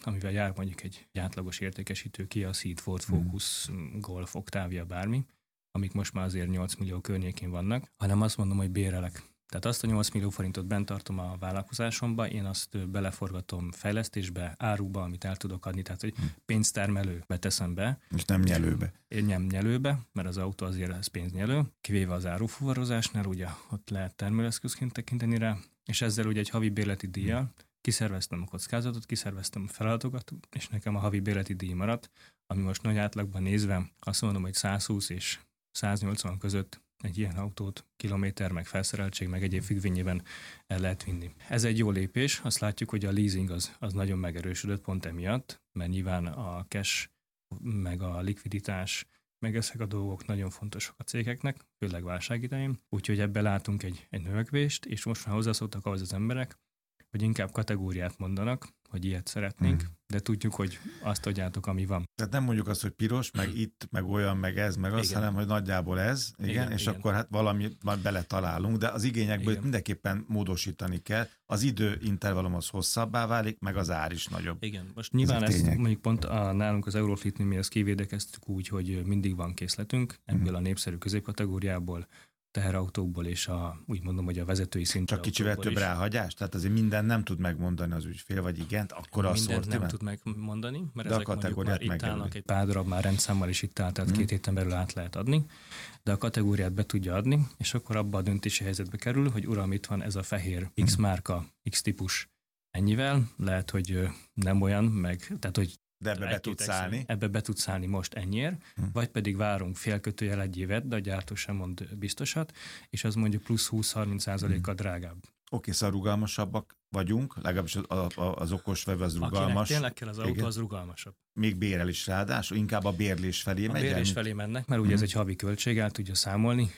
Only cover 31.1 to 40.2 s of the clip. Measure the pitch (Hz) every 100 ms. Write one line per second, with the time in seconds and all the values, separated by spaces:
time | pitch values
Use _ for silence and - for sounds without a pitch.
31.1 | 101 98 98 95 92 92 90 101 117 -
32.1 | _ - _ - 98 95 95 113 107 104
33.1 | 107 101 95 95 104 104 95 90 - -
34.1 | 98 110 98 92 98 101 98 - 101 -
35.1 | 90 - - - _ _ - 104 101 98
36.1 | 98 95 95 101 98 95 - _ _ 107
37.1 | 90 104 87 101 - 98 - - - 107
38.1 | 98 98 98 95 87 82 95 98 104 98
39.1 | - 92 92 95 92 - 101 95 90 92
40.1 | 90